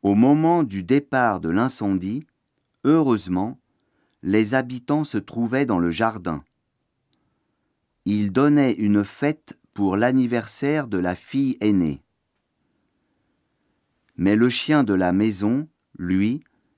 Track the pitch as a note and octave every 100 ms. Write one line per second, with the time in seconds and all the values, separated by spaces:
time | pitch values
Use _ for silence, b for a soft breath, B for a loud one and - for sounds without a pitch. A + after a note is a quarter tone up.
0 | G2+ G2+ B2 D3 D#3+ E3+ C#3+ G2 F2 C3+
1 | C#3+ C3+ A#2+ F#2+ E2 F2+ B2+ - G#2 F#2+
2 | F#2 A#2+ D#3 _ _ _ _ _ C3+ D#3+
3 | C#3+ A2+ F#2+ F2+ G#2 C3 _ _ _ _
4 | _ _ - G#2 G#2+ C3 B2 B2+ - D3
5 | D3+ A2 G2 A#2 A#2 C3 C#3 F#2+ E2+ E2
6 | A2+ A2 F2+ D2+ - _ _ _ _ _
7 | _ _ _ _ _ _ _ _ _ _
8 | - G#2 G#2 F#2+ D3 D3 C3+ G#2+ G#2 G#2
9 | G2 - C#3+ D3+ - - _ - G2 G2
10 | A#2+ C3 B2 A#2+ A2 - C#3+ D3+ C3 G2
11 | F2+ F2+ - C3+ C#3 B2 G#2+ G2 D#2+ C#2
12 | _ _ _ _ _ _ _ _ _ _
13 | _ _ _ _ _ _ _ _ _ _
14 | _ - F2+ G#2+ A#2+ A#2+ - D3+ A#2+ F#2+
15 | F#2 F#2 G#2+ G2+ G#2 B2+ D#3 _ _ -
16 | F2+ F#2 G2+ C#3 _ _ _